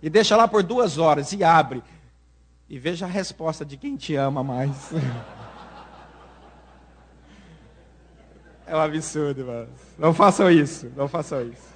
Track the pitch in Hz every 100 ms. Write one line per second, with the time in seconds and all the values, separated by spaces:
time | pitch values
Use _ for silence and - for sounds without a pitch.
0 | 160 175 214 214 226 214 180 247 233 147
1 | 160 147 143 202 170 165 139 127 - -
2 | _ _ _ _ _ _ _ 143 135 165
3 | 180 185 185 - 160 156 147 139 285 277
4 | - 147 139 139 131 123 139 135 - 160
5 | 135 120 110 - - - - - - -
6 | - - - - - - _ _ _ _
7 | _ _ _ 202 185 160 - _ _ _
8 | _ _ _ - _ _ - 160 156 151
9 | 151 151 147 135 127 117 117 127 - -
10 | 156 165 202 196 196 165 143 - 123 127
11 | 139 170 147 143 120 117 -